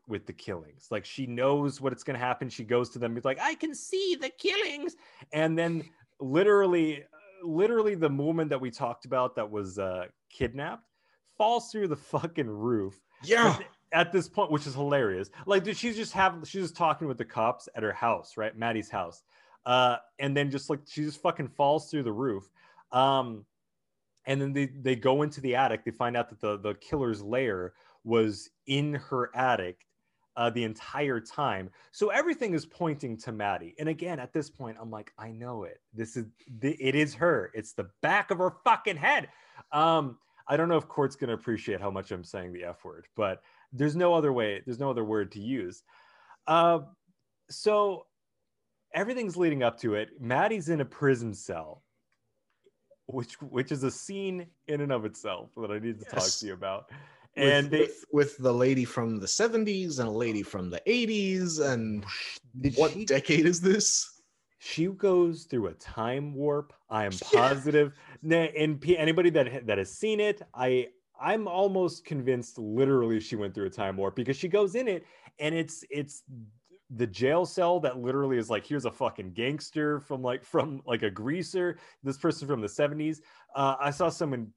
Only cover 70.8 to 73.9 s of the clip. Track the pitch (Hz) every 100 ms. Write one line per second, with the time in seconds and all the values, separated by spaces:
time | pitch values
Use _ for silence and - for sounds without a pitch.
70.8 | 120 - _ - 143 220 202 180 196 190
71.8 | 175 - - 147 127 123 120 - 107 113
72.8 | 135 135 113 110 104 110 101 98 95 104
73.8 | 98